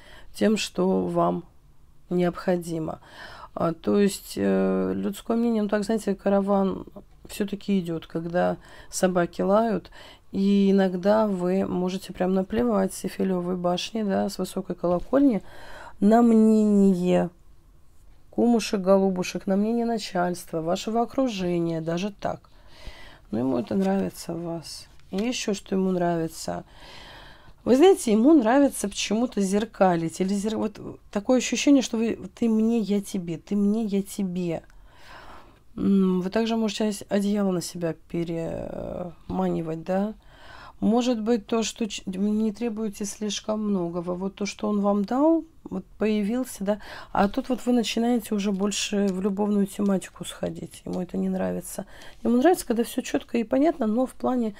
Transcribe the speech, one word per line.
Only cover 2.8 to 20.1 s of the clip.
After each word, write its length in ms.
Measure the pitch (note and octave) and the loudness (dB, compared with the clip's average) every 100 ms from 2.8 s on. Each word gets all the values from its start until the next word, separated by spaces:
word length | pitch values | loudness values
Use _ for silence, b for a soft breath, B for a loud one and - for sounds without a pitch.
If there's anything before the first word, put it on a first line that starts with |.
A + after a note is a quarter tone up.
| D#3 - B B B B B | -6 -8 B B B B B
А, 180 | - E3 | -4 -4
то 260 | - - G#3 | -2 0 2
есть, 360 | G3+ - - - | 2 0 -8 -2
э, 560 | G3 F#3+ F#3+ F#3+ F#3 | 0 2 2 0 0
людское 420 | F#3+ G3 G3+ - A#3 | -2 -4 -6 -2 0
мнение, 260 | A#3 A3+ | 2 0
ну, 60 | G#3 | 0
так, 160 | G#3+ | 0
знаете, 300 | G3+ A3+ G#3+ | 0 -2 -2
караван 680 | G3 - G3 G3 G3+ G3 F3+ - - - - - | -2 2 2 4 2 2 -2 -10 -16 -20 -20 -14
всё-таки 500 | - G3+ G3+ - G3 | -6 -6 -4 0 0
идёт, 260 | E3+ E3 - | 0 -6 -6
когда 500 | E3+ E3+ F3 F3+ F3 B B B | -8 -4 0 0 -2 B B B
собаки 520 | - F#3 F#3 E3+ - | 0 2 2 0 0
лают, 480 | F#3 G3+ A#3 F#3 - B B B - | 2 4 4 0 -4 B B B -8
и 380 | F#3+ G3 G3+ G3 | 0 4 4 6
иногда 560 | G3 F#3+ F3+ F#3+ G#3+ G#3+ | 6 4 2 2 4 2
вы 380 | F#3 F3+ F#3+ G3 | 0 0 0 0
можете 460 | F3+ F3+ F#3 - | 0 -2 -4 -8
прям 220 | F#3 F3+ | -4 0
наплевать 580 | F#3+ F#3 G#3+ A#3+ G3+ F#3+ | 0 0 0 0 2 0
с 120 | - | -4
Эйфелёвой 520 | G3+ - F#3+ F#3 F3 F#3 | -8 -4 -2 0 -2 -2
башни, 460 | F3 F3+ - A3+ | -2 -2 -4 -4
да, 260 | G#3 G3 G#3 | -2 0 -2
с 100 | G3 | -4
высокой 360 | F#3 - F#3 | -6 -6 -8
колокольни 680 | F3+ F3 F3 - C4+ C#4+ G3 B B B B B - | -4 -2 -2 2 4 4 2 B B B B B 0
на 220 | G3+ A3+ | 4 6
мнение 1080 | A#3+ A3+ A3 G#3+ G#3+ G3+ G3 F3+ F3+ F3+ F3 - - - - - - - - - - | 8 8 8 6 6 6 6 4 2 2 2 -4 -20 -20 -20 -20 -20 -20 -20 -20 -8
кумушек, 500 | - A#3 A#3+ - G#3 | 0 4 4 0 0
голубушек, 640 | F#3 G3 G3 F3+ F3+ F3+ - | 4 4 4 0 -4 -4 0
на 100 | G3 | 0
мнение 280 | G#3 A#3 | 2 0
начальства, 760 | A#3 A3+ - | 0 -2 -2